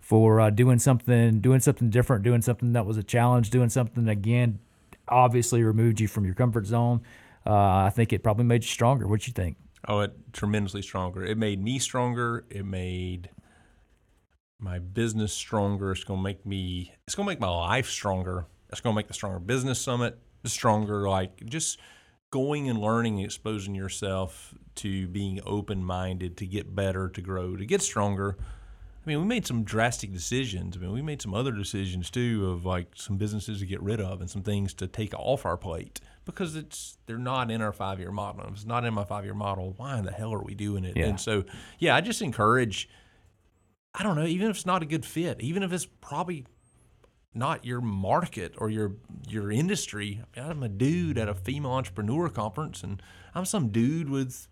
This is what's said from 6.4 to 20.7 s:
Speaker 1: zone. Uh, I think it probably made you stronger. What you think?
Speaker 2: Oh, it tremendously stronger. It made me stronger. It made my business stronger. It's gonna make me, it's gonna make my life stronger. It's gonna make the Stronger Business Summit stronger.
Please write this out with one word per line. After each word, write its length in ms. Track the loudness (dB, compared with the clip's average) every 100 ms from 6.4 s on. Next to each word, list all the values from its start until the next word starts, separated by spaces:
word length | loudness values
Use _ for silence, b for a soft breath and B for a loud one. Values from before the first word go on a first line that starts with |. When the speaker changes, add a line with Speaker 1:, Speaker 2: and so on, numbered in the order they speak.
| 2 2 0
Speaker 1:
zone. 360 | 2 4 2 B B B B 2
Uh, 60 | 6
I 360 | 6 6 4
think 200 | 4 2
it 100 | 4
probably 220 | 2 4 4
made 180 | 4
you 60 | 2
stronger. 360 | 2 4 4 2
What 200 | 0 -2
you 60 |
think? 240 | -4 -4 -4 -16 _ -2
Speaker 2:
Oh, 120 | 0
it 140 | 0 -4 -16
tremendously 500 | -4 0 2 0 -4
stronger. 440 | -6 -4 -4 -4 -4
It 120 | 0
made 240 | 0 0
me 160 | -2 -2
stronger. 680 | -2 0 0 0 -2 -4 -8
It 140 | -10 -6
made 640 | -4 -4 -4 -4 -6 -10 -20 b b b b b b _ _ _ _ _ _
my 200 | -8 -6
business 540 | -6 -2 0 0 -2
stronger. 580 | -4 -4 0 0 0 -2
It's 120 | -4
gonna 180 | -4 -4
make 240 | -4 -6 -6
me, 480 | -6 -4 -6 -8 _ -10
it's 80 | -4
gonna 120 | -4
make 120 | -2
my 100 | -2
life 400 | 0 0 0 0
stronger. 560 | -4 -2 -2 -2 -6 -8 _ _
It's 120 | -4
gonna 140 | 0 0
make 120 | -2
the 60 |
Stronger 260 | -8 -8 -8
Business 400 | -2 -2 0 -2
Summit 380 | -2 0 -2 -4 _ _ -8
stronger. 640 | 0 4